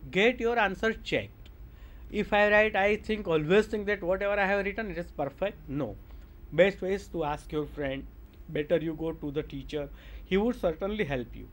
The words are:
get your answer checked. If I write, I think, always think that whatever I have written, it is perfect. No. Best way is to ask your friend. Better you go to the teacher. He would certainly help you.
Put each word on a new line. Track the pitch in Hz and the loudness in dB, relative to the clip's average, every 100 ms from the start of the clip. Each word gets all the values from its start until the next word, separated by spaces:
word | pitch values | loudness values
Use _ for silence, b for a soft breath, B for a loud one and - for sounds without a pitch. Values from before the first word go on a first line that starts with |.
| 131 | -2
get | 175 220 247 | 4 4 4
your | 233 240 | 0 2
answer | 202 185 226 | 2 2 0
checked. | 220 - 131 101 - - - - B B B B | -2 -2 -2 -2 -14 -20 -18 -20 B B B B
If | 208 202 | -4 2
I | 208 208 | 4 8
write, | 208 214 | 8 6
I | 202 202 208 | 4 2 2
think, | - 214 196 | 0 -4 2
always | 165 151 202 214 | 2 6 4 4
think | 214 196 | -2 -2
that | 202 | -2
whatever | 170 190 202 202 | 0 0 2 2
I | 190 | 4
have | 202 | 2
written, | 196 196 208 | 0 -4 -4
it | 165 | -6
is | 175 | -8
perfect. | - 139 - 196 - - | -4 -6 -2 -4 -4 -6
No. | 139 127 98 - B B B - | -4 -4 -6 -14 B B B -4
Best | 147 190 196 | 4 4 4
way | 185 | -4
is | 196 - | -4 -4
to | 170 | -4
ask | 151 147 - | -2 -4 -4
your | 151 147 | -6 -6
friend. | 147 139 135 - - - - - | -4 -4 -4 -10 -16 -20 -18 -6
Better | 151 147 170 | -4 2 0
you | 160 | 0
go | 160 160 | -4 -6
to | 160 147 | -6 -4
the | 143 | -4
teacher. | 147 139 - 151 143 B B B | -6 -10 -6 -6 -6 B B B
He | - 185 | 0 2
would | 226 240 | 2 2
certainly | 180 160 196 214 | -2 0 -4 -2
help | 156 135 117 - | -2 -2 -4 -12
you. | - | -16